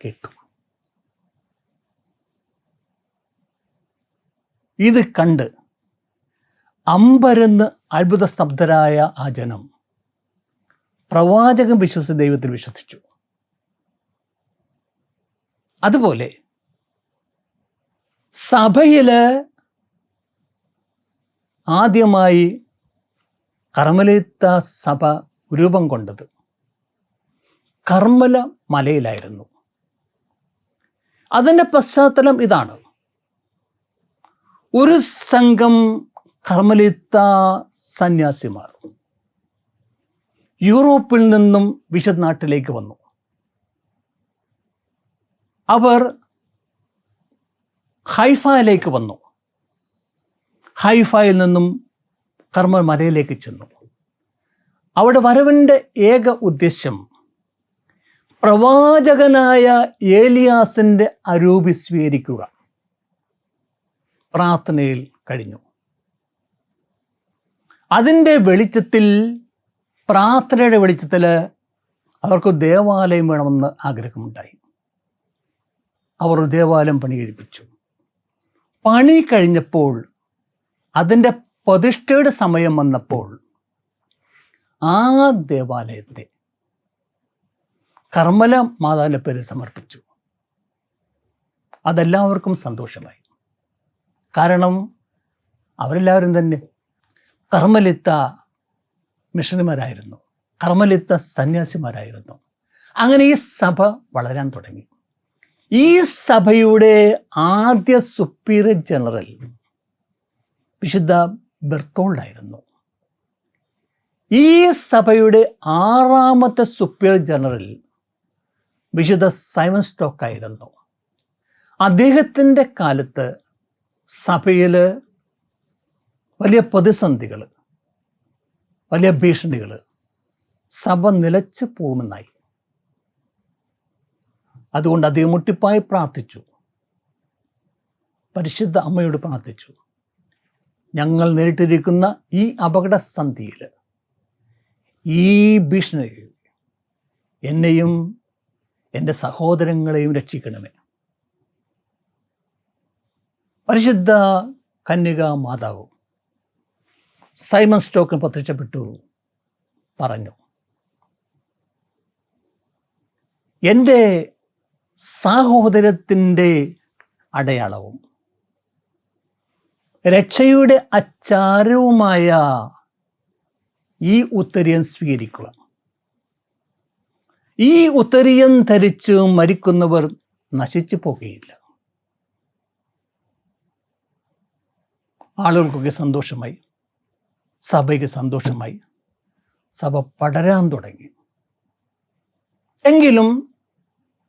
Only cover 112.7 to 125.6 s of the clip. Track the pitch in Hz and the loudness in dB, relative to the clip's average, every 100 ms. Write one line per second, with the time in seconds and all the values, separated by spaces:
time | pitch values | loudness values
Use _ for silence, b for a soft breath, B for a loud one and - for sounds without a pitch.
112.7 | _ _ _ _ _ _ _ _ _ _ | _ _ _ _ _ _ _ _ _ _
113.7 | _ _ _ _ _ - 233 311 339 349 | _ _ _ _ _ -2 2 6 6 4
114.7 | 285 - 233 226 220 220 220 226 - 156 | 0 0 0 2 4 4 4 2 -4 -6
115.7 | 160 208 254 254 262 254 247 247 247 226 | -2 0 2 2 4 4 2 2 0 -4
116.7 | - 196 - 190 190 151 143 135 117 101 | -4 -8 -2 0 0 0 -4 -4 -8 -14
117.7 | - _ _ _ _ _ _ _ _ _ | -20 _ _ _ _ _ _ _ _ _
118.7 | _ _ 165 165 185 185 - - 165 170 | _ _ -4 0 0 0 -4 -10 -4 -2
119.7 | 196 190 - 151 - 117 107 - 113 - | -2 -6 -8 -10 -8 -12 -12 -16 -20 -20
120.7 | _ _ _ _ _ _ _ _ _ _ | _ _ _ _ _ _ _ _ _ _
121.7 | - 196 180 269 285 294 277 277 269 262 | -4 0 2 4 2 0 0 2 2 0
122.7 | - 156 139 135 139 127 - _ _ _ | -4 -4 -4 -8 -10 -10 -12 _ _ _
123.7 | _ _ _ - - - 170 190 180 180 | _ _ _ -16 -10 -4 -2 0 2 2
124.7 | 175 180 247 _ _ _ _ _ _ | 2 0 -2 _ _ _ _ _ _